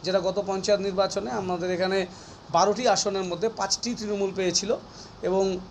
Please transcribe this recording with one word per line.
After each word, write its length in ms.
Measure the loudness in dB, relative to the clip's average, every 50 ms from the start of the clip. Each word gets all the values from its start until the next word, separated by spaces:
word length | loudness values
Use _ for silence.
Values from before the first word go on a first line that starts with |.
| -2
যেটা 160 | 0 0 2
গত 240 | 2 2 -2 -2 -2 -2
পঞ্চায়েত 340 | -2 -2 2 2 2 2
নির্বাচনে 500 | 2 -2 0 2 0 2 0 -4 -4 -4
আমাদের 400 | -4 -4 -2 -2 -2 -2 0 -2
এখানে 340 | 0 0 0 2 2 0 0 -2 -6 -16 -18 -18 -18 -20 -16 0
বারোটি 360 | 4 6 6 6 4 4 4 4
আসনের 360 | 4 4 2 0 0 -2 -2
মধ্যে 260 | -2 -2 0 -2 -2
পাঁচটি 460 | 0 -2 -2 -2 -2 -2 -2 -6 -6
তৃণমূল 360 | -4 -4 -4 -2 0 0 -2 0
পেয়েছিল 400 | 0 0 2 2 0 0 0 -2 -2 -2 -14 -18 -18 -18 -18 -16 -6
এবং 380 | -2 0 2 2 2 2 0 -2 -6 -12